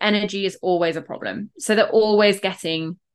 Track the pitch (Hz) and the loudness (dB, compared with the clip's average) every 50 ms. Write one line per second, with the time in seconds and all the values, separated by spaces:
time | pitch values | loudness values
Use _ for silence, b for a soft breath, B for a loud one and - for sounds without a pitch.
0 | - 208 208 202 208 190 196 196 196 185 180 - - 185 180 170 170 165 160 160 | 0 0 0 0 0 -2 -6 -4 -6 -6 -6 -4 -2 -2 0 0 0 -2 -2 -4
1 | 147 - - - - 101 95 - 208 - _ 359 - - 214 226 202 - - 220 | -8 -12 -12 -10 -10 -8 -8 -8 -10 -12 _ -8 -2 0 2 2 2 4 4 4
2 | 214 214 208 208 208 208 196 196 - 185 180 - - 160 160 160 160 160 175 - | 4 4 4 4 4 4 2 2 -2 -6 -6 -6 -6 -6 -4 -4 -6 -8 -10 -12
3 | _ _ | _ _